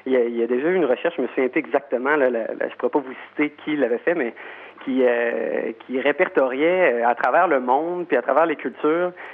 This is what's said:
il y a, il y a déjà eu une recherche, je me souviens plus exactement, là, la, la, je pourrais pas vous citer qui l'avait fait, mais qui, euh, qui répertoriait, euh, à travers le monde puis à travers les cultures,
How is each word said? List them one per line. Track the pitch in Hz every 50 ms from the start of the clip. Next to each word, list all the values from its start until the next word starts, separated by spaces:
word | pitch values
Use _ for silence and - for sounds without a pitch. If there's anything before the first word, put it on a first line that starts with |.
| -
il | 131
y | 127
a, | 123
il | 117 120 117
y | 117
a | 117
déjà | 117 123 127 147 170
eu | 185
une | 190 156
recherche, | 123 123 - - 170 -
je | -
me | 123 117
souviens | - 143 135 127
plus | - 165
exactement, | 143 - - 139 - - 135 120 127 139 151
là, | 151 131 127
la, | 120 113 113 - -
la, | - - -
je | -
pourrais | - - 123
pas | - 147
vous | 131 131 123 - - -
citer | - - 151 147 147 - -
qui | 156 151
l'avait | 147 131 113 120 117
fait, | - 160 175
mais | 165 127 113 - - - - - - - - - - -
qui, | 139 127 131
euh, | 123 123 - 120 120 117 120 117 - - - - - 113 113 - -
qui | - 127 131
répertoriait, | - 143 139 - 180 - - 151 135 123 131 135 151 170 180 185 180 139 120 117
euh, | 117 120
à | 117
travers | - - 127 135 170 180 175
le | 147 131
monde | 127 123 131 147 160 170 180 175 170
puis | - 151
à | 123
travers | 117 135 135 151 165
les | 165 147
cultures, | - - 131 117 - - 151 160 170 180 180 175 - - -